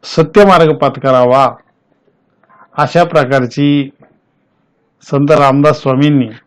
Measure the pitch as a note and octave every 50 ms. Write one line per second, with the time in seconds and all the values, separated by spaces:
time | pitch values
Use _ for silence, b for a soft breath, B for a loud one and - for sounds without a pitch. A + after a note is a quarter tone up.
0 | _ - - - D#3+ - - G#3 G#3 G3+ F#3 E3+ E3 D#3 D3+ C3+ - C#3 - -
1 | B2 C3+ C3 B2+ B2 B2 B2 C3+ C#3 B2 - - _ _ _ _ _ _ _ _
2 | _ _ _ _ _ _ _ _ _ b b b b b _ - D3+ C3+ - E3+
3 | F3 E3 D#3+ D#3+ C#3 B2 C3+ C3+ B2 A#2+ - - C#3+ C#3+ C#3+ D3 C#3 C3+ - _
4 | _ _ _ _ _ _ _ _ _ _ _ _ _ _ _ _ _ _ _ _
5 | _ - - C#3 C#3+ C#3+ D3+ - C#3+ C3+ C3+ C#3+ C#3+ D3+ D3+ D3+ - C3+ C3 B2+
6 | C#3+ D3 D3 C#3 B2 A2 G#2+ - _